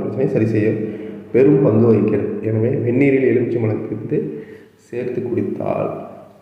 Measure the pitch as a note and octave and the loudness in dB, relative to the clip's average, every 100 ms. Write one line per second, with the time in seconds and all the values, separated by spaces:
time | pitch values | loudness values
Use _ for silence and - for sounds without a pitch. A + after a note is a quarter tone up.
0 | - - G2+ A#2+ A2 A2 G#2+ - - - | -2 -2 0 2 2 2 0 0 -4 -8
1 | - - - A#2 C3+ G2+ G2+ A2 A#2 G#2 | -12 -14 0 4 6 6 4 4 6 4
2 | G2 G#2 - - A2 A2 A#2 C#3 A#2+ B2+ | 2 0 -2 -4 -2 0 0 0 0 2
3 | C#3 C3 B2 A#2+ A#2 A#2 A2 - - A2 | 2 4 2 2 0 -2 -2 -2 -6 -10
4 | - D3+ - - - - - _ _ A#2+ | -4 -4 -4 -10 -14 -20 -20 _ _ -8
5 | - A#2 - G#2 - - G#1 - G#1 - | -6 -6 -4 -4 -4 -4 -4 -4 -6 -8
6 | - - - - | -12 -18 -20 -20